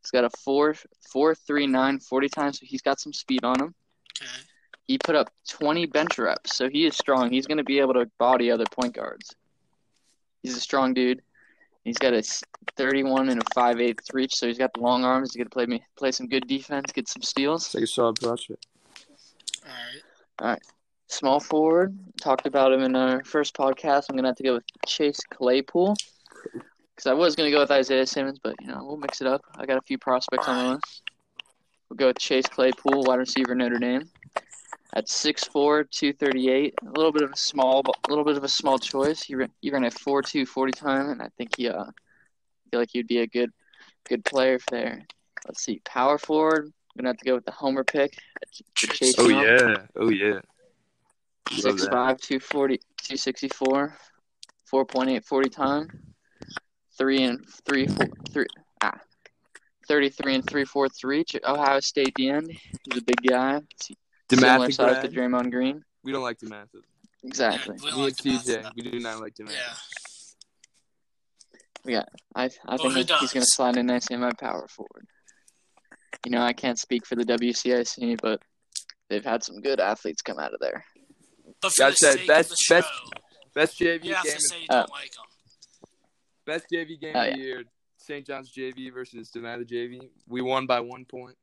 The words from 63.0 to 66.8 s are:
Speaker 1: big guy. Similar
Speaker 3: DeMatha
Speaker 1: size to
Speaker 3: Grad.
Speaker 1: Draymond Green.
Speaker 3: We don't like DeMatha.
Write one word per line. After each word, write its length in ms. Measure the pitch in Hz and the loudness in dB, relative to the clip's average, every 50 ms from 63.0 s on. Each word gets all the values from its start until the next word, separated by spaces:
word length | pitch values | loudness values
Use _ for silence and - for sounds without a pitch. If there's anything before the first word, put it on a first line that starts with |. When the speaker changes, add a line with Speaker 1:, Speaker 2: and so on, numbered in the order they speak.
| 117 | 0
Speaker 1:
big 180 | - 123 120 120 | 0 0 2 2
guy. 380 | 127 127 123 131 135 139 147 151 _ - - - - - _ _ _ _ _ _ _ | 2 2 2 2 0 -2 -2 -6 _ -16 -16 -16 -16 -16 _ _ _ _ _ _ _
Similar 380 | 123 123 127 127 127 131 127 123 | 4 6 8 8 8 8 6 2
Speaker 3:
DeMatha 40 | 131 | 2
Speaker 1:
size 280 | - 127 123 127 131 131 | 4 4 4 4 4 0
to 60 | 131 | -4
Speaker 3:
Grad. 40 | - 127 127 123 127 | -4 -2 -2 0 0
Speaker 1:
Draymond 180 | 123 123 123 | 0 0 0
Green. 340 | 120 123 127 131 143 151 - _ _ _ _ | -2 0 -2 -2 -2 -4 -12 _ _ _ _
Speaker 3:
We 80 | 131 139 | -6 -6
don't 100 | 139 127 | -4 -4
like 160 | 123 117 _ | -6 -8 _
DeMatha. 420 | - 107 107 104 101 _ _ 98 | -14 -16 -16 -16 -18 _ _ -20